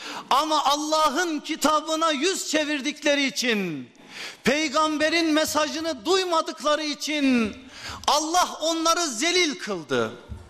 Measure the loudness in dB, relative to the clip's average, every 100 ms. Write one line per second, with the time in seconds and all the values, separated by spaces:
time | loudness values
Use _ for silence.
0 | -12 -10 0 2 4 2 2 0 0 2
1 | 2 2 -2 -2 -6 -2 2 2 0 0
2 | 0 0 0 -2 -2 -2 0 -2 -4 -2
3 | 2 2 2 0 0 0 -2 -6 -10 -18
4 | -20 -14 -14 -4 0 2 2 2 2 2
5 | 2 2 2 2 2 0 -2 -2 -4 -4
6 | 0 2 2 0 0 -2 0 0 0 -6
7 | -4 0 2 2 0 -4 -16 -16 -14 -6
8 | 2 2 2 2 0 0 -2 0 2 2
9 | 0 -2 0 2 2 -2 -6 -6 -2 0
10 | 0 -4 -14 -16 -16